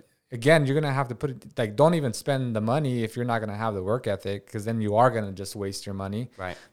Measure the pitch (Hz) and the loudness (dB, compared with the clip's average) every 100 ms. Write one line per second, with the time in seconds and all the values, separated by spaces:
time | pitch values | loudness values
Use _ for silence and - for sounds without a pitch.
0 | _ _ _ 120 127 160 135 143 151 135 | _ _ _ 0 6 6 6 2 0 -2
1 | 127 120 143 127 - - 110 104 156 170 | -2 -4 -6 -6 -8 -2 0 4 4 4
2 | 135 - - 135 123 110 110 139 143 123 | 0 -2 -2 -2 0 0 0 0 0 0
3 | 110 123 120 117 107 101 113 98 92 123 | -2 -2 -2 -2 -2 -2 -2 -2 0 0
4 | 113 98 98 98 - 110 104 113 107 104 | 0 -2 -4 -6 -6 -6 -4 -2 2 6
5 | 123 113 101 95 95 107 98 101 - 98 | 6 4 -4 -8 -10 -6 -6 -6 -8 -6
6 | 98 104 127 - 92 87 - | -6 -6 -8 -8 -10 -10 -14